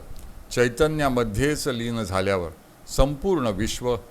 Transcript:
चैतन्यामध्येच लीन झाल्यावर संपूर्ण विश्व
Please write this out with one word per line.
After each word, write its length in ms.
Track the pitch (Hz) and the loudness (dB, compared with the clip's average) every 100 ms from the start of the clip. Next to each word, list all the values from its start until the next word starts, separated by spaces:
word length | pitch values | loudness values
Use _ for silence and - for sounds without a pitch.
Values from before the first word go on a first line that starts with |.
| - - - - - | -6 -12 -12 -16 -4
चैतन्यामध्येच 1160 | 120 123 123 156 156 143 123 113 104 139 151 147 | 2 2 4 2 2 0 2 0 2 0 0 -2
लीन 360 | 120 117 117 | -2 -2 -4
झाल्यावर 460 | 98 95 95 98 85 - - - - - | -2 0 2 0 -2 -8 -20 -20 -4 2
संपूर्ण 500 | 143 147 196 175 120 | 2 2 0 2 2
विश्व 480 | 95 110 - 123 117 - | 0 -2 -2 -2 -2 -4